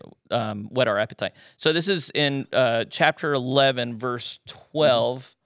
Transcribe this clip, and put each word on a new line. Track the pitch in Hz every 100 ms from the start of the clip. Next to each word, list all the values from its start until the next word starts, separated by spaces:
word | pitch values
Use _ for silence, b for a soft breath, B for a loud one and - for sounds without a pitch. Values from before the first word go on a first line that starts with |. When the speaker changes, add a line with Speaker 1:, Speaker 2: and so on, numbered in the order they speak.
| - - -
Speaker 1:
um, | 120 110 104 104
whet | 127 117
our | 101
appetite. | 107 - 101 - B B
So | -
this | 160 170
is | 180 -
in, | - 143 139 -
uh, | 117 127 117 104
chapter | - 156 - 160
eleven, | 139 123 135 135 123 120 113
verse | 127 120 - - -
Speaker 2:
Mm-hmm. | - -
Speaker 1:
twelve. | 156 151 120 117 131 - _